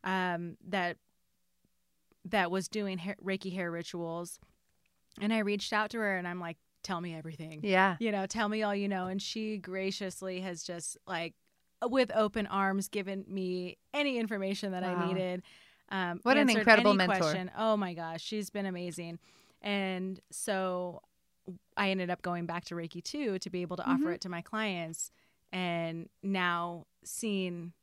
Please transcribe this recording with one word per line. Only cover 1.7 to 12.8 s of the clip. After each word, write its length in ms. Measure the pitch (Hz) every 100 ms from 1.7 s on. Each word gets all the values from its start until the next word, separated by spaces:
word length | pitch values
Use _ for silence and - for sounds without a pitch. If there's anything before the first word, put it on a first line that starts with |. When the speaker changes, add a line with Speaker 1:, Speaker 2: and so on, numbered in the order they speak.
| _ _ _ _ _ 180
Speaker 1:
that 240 | 208 175
was 180 | 190 180
doing 300 | 214 202 190
hair, 180 | 175 -
Reiki 280 | 190 190 190
hair 180 | 180 175
rituals. 680 | 170 170 175 170 165 175 - - _ _ _ _ _ _ -
And 120 | 208
I 60 | 226
reached 340 | 202 208 -
out 180 | 214 214
to 80 | 233
her 180 | 214 185
and 120 | 175
I'm 120 | 180
like, 180 | 170 165 _ _
"Tell 180 | - 180
me 140 | 175
everything." 460 | 160 160 156 160 151
Speaker 2:
Yeah. 320 | 202 185 190 175
Speaker 1:
You 140 | 226
know, 140 | 202 190
"Tell 220 | 226 208
me 140 | 214
all 120 | 208
you 120 | 202 202
know." 180 | 190 185
And 140 | 190
she 380 | - 226 214 214
graciously 800 | 180 190 190 190 190 - 185 185
has 220 | 185 170
just, 340 | - 170 170 - -
like, 280 | 175 165 - _ _ _ _
with 280 | 240 262 247
open 320 | 214 214 226 202
arms 420 | 196 196 190